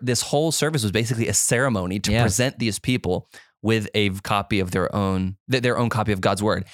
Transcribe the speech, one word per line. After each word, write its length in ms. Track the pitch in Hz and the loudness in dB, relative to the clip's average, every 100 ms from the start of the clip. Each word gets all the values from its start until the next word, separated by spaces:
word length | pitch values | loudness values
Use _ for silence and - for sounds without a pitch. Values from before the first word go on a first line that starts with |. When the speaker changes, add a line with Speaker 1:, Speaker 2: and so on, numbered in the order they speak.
Speaker 1:
this 180 | 123 117 | -2 -2
whole 320 | - 143 160 | 0 0 0
service 300 | - 147 151 | 0 0 0
was 100 | 107 | 0
basically 360 | 107 117 113 - | 0 0 -2 0
a 40 | |
ceremony 680 | 101 - 120 135 101 90 101 | 0 2 2 2 0 -2 -2
to 120 | 101 | 0
Speaker 2:
Yeah. 80 | 113 | 2
Speaker 1:
present 360 | 104 95 131 - | 2 2 0 0
these 200 | 113 - | -4 -2
people 480 | - 123 87 90 - - - _ | -2 -2 0 -4 -6 -20 -20 _
with 260 | 107 113 104 | 0 0 0
a 160 | 107 101 | 0 0
v-, 100 | 95 | -2
copy 380 | - 104 - 101 | -2 -2 0 0
of 100 | 90 | 0
their 240 | 92 - | 0 0
own, 440 | 104 98 95 92 98 - | 0 0 0 -4 -6 -4
th-, 120 | 127 | 0
their 160 | 123 117 | 0 0
own 100 | 117 | 0
copy 240 | 113 104 | 0 0
of 80 | 95 | 0
God's 220 | 101 95 | 0 2
word. 240 | 104 90 - | 0 0 -4